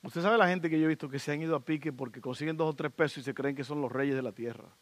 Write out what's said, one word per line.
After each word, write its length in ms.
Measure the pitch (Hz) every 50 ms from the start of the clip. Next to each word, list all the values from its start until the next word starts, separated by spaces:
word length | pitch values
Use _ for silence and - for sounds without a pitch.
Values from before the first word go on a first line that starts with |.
| -
Usted 180 | - - 170
sabe 160 | 170 202 226 226
la 120 | 202 175
gente 200 | 180 180 160 165
que 100 | 160 156
yo 60 | 156
he 40 | 156
visto 200 | 156 151 - 139
que 80 | 135 139
se 140 | - -
han 100 | 147 147
ido 140 | 160 160 165
a 100 | 143 123
pique 260 | - 160 151 139 156
porque 300 | 135 123 135 120 104 131
consiguen 360 | - 127 127 123 147 156 160 160
dos 120 | 165 156
o 60 | 156
tres 160 | - - 151
pesos 260 | - - 165 143 - 151
y 40 | 127
se 100 | 135 123
creen 220 | - 135 139 139
que 80 | 135 135
son 180 | 123 147 147
los 100 | 143 120
reyes 240 | 117 127 139 139 135
de 60 | 131
la 120 | 127 120 98
tierra. 360 | - 117 117 117 - - - - _